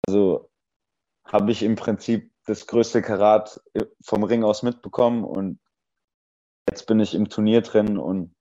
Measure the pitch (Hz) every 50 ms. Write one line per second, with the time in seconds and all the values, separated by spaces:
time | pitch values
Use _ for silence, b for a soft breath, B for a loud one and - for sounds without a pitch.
0 | - - 98 101 101 95 80 - - _ _ _ _ _ _ _ _ _ _ _
1 | _ _ _ _ _ - - 104 101 104 113 - 107 110 113 104 - - 107 -
2 | - - 117 104 - _ _ _ _ - 107 - - - - 117 117 - - 120
3 | - - 107 95 104 104 107 107 - - - - _ _ _ 104 110 - _ _
4 | _ - - 104 104 95 117 117 113 104 107 - - 120 120 - - 101 - -
5 | 123 120 120 117 98 - - 95 98 92 - - _ _ _ _ _ _ _ _
6 | _ _ _ _ _ _ _ _ _ _ _ _ _ - - - - - 110 110
7 | 107 98 - 85 107 98 - - 107 107 110 117 113 - - 107 104 107 104 95
8 | 65 76 95 95 87 85 _ _